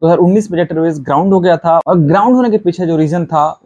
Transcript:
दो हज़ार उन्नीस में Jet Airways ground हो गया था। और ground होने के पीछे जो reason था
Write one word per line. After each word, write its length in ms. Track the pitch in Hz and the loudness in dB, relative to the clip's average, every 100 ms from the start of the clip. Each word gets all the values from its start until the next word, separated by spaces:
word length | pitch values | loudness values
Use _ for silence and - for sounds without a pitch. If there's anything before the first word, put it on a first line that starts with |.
दो 40 | 160 | 0
हज़ार 120 | 175 | 2
उन्नीस 320 | 175 208 214 | 2 2 0
में 80 | 170 | -4
Jet 140 | 175 | -2
Airways 280 | 160 165 151 | -2 -2 -4
ground 320 | 131 143 190 | -2 -2 2
हो 80 | 190 | 2
गया 160 | 175 165 | 2 0
था। 240 | 170 165 151 | 0 0 2
और 120 | 180 | 0
ground 380 | 147 190 226 254 | 2 2 2 2
होने 140 | 240 | 0
के 80 | 214 | -2
पीछे 280 | 175 170 170 | -2 -4 -2
जो 100 | 156 | -2
reason 300 | 156 175 160 | -2 -2 -4
था 340 | 156 151 - | -2 -2 -4